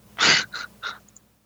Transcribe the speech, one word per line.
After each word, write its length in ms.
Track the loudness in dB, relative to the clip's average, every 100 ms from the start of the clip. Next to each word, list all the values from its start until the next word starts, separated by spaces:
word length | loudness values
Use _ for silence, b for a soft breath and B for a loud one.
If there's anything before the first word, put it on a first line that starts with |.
| _ 0
<laughs> 60 | B B 0 B -14 -14 B B -20 _ _ _